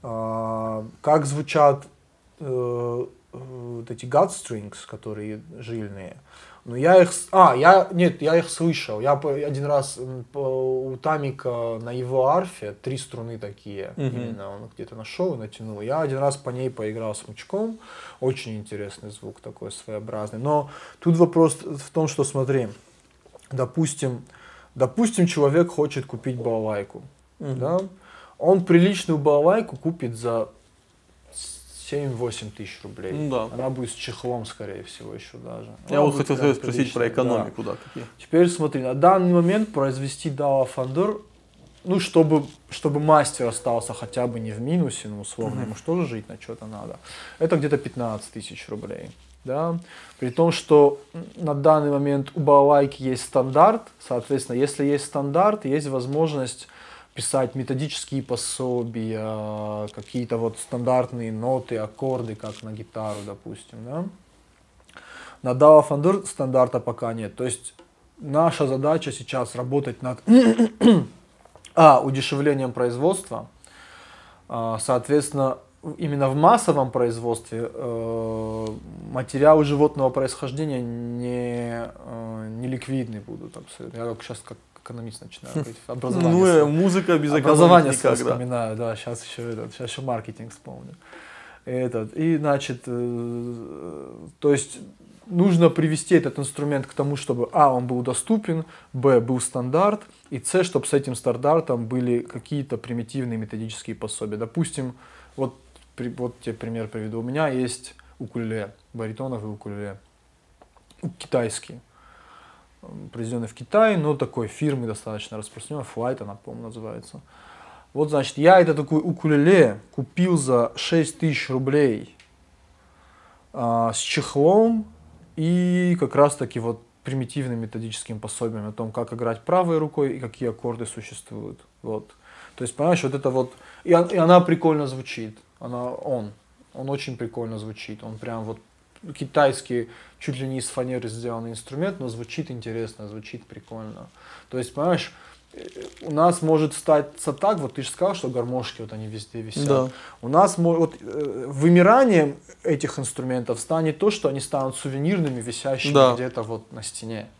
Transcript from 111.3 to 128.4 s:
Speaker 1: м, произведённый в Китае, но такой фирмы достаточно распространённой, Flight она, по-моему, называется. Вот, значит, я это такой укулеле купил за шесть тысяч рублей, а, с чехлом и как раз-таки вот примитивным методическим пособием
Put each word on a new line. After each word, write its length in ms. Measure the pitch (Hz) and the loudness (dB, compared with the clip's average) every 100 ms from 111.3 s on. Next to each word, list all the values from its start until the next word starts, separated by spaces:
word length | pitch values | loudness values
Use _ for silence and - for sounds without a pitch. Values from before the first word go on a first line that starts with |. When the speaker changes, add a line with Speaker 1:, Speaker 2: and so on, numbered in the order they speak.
| 131 113 - - 120 _ _ - - - - - _ _ _ | -2 -2 -6 -14 -20 _ _ -20 -20 -20 -20 -20 _ _ _
Speaker 1:
м, 260 | - 107 98 | -20 -18 -16
произведённый 360 | 117 113 120 113 | -10 -8 -6 -8
в 60 | - | -12
Китае, 420 | 131 202 220 190 | 0 4 4 4
но 160 | 151 143 | 0 -2
такой 320 | 123 - 110 | -2 -4 -8
фирмы 380 | - 151 139 117 | -2 -2 -2 -4
достаточно 520 | 107 - 107 - 107 | -8 -8 -10 -10 -12
распространённой, 480 | 104 - - 151 127 - | -14 -18 -12 -10 -10 -6
Flight 260 | 120 123 | -4 -4
она, 140 | 101 101 | -10 -14
по-моему, 320 | - 120 117 | -16 -14 -14
называется. 540 | 117 110 113 113 - - - - - - - _ | -14 -12 -12 -14 -20 -20 -20 -20 -20 -20 -20 _
Вот, 160 | 135 147 | -2 2
значит, 280 | 147 131 - | 2 0 4
я 220 | 156 190 | 8 10
это 140 | 165 151 | 8 2
такой 240 | 139 156 | 2 0
укулеле 800 | 170 175 156 147 151 190 131 101 - - | 0 -2 2 4 6 8 6 4 -10 -10
купил 420 | 135 - 180 170 | -6 0 2 2
за 340 | 131 123 117 - | 2 2 2 -2
шесть 420 | - 170 151 - | 0 2 2 0
тысяч 300 | 165 135 - | -2 -2 -2
рублей, 680 | 131 135 143 143 107 - _ - _ _ _ _ _ _ _ _ _ _ _ _ | -2 2 4 4 2 -6 _ -20 _ _ _ _ _ _ _ _ _ _ _ _
а, 380 | - 120 117 113 | -4 0 2 0
с 40 | 110 | -2
чехлом 840 | - - - 143 151 202 226 226 214 - - - - - | -2 -4 -2 4 6 6 4 2 -4 -16 -20 -20 -16 -4
и 580 | 160 180 180 180 180 175 | 0 2 2 2 2 2
как 160 | 139 - | 2 6
раз-таки 440 | 143 - 127 123 | 4 4 -6 -4
вот 220 | 113 113 _ _ | -4 -6 _ _
примитивным 560 | - 135 127 143 131 117 | -6 -6 -4 -6 -4 -6
методическим 600 | 113 113 113 107 - 110 | -8 -8 -10 -10 -10 -10
пособием 480 | 107 - | -10 -6